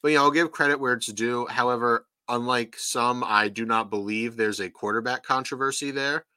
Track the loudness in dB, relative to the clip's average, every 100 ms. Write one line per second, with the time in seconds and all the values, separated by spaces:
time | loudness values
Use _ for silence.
0 | 4 6 6 4 0 2 0 2 0 0
1 | -2 -4 -2 -2 -4 0 0 2 2 0
2 | _ _ -6 -4 0 0 -2 -6 -4 0
3 | 0 0 2 2 2 -2 0 0 0 -4
4 | -4 -4 -4 0 -2 0 -8 -6 -2 -2
5 | -2 -6 -2 -2 -2 -4 -2 -2 -4 -4
6 | -2 -4 -8